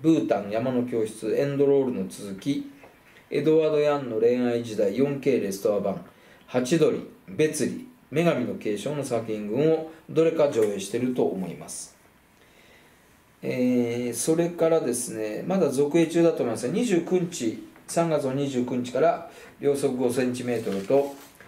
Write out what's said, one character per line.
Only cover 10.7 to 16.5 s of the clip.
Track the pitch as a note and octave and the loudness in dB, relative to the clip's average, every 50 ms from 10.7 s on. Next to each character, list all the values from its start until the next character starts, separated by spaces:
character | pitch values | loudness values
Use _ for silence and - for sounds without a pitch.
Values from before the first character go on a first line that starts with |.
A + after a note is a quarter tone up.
| G2+ F#2+ | 2 -2
し | F#2+ - | -6 -4
て | - A#2+ | -4 -2
る | B2+ B2+ B2 | -2 0 0
と | B2 A#2+ | 0 0
思 | - - - - E2+ | 0 0 -4 -6 -8
い | E2 | -8
ま | D3 D#3+ - | -12 -12 -14
す。 | - - - - - _ _ _ _ _ _ _ _ _ _ _ _ _ - - - - - - _ _ _ _ _ _ _ _ _ - | -12 -14 -14 -16 -18 _ _ _ _ _ _ _ _ _ _ _ _ _ -20 -20 -20 -20 -20 -20 _ _ _ _ _ _ _ _ _ -10
え | - C3 C3 B2+ B2+ B2+ B2 B2 A#2+ A#2 A#2 A#2+ B2 B2 | -6 -4 -2 0 2 2 2 2 2 0 0 -2 -4 -4
ー、 | A#2 | -4
そ | - - - D#3+ | -4 0 0 2
れ | E3 E3+ E3+ | 2 2 -2
か | F3 - E3+ D#3+ | 0 0 2 4
ら | E3 D#3+ | 4 2
で | D3+ C3 A#2+ | 2 0 -2
す | A#2 - - | -2 -4 -6
ね、 | A2 A2 G#2+ G#2+ G#2+ - - | -6 -6 -6 -6 -6 -6 -4
ま | D#3+ F#3 G3 | -2 0 2
だ | E3+ C3+ | 2 2
続 | B2 C3 C#3+ D3 D3 E3+ | 2 2 0 2 4 2
映 | E3 D#3 | 2 4
中 | E3 E3+ E3+ | 4 4 4
だ | E3+ | 4
と | D#3+ D#3+ C3+ | 4 2 -2
思 | |
い | A#2+ | -2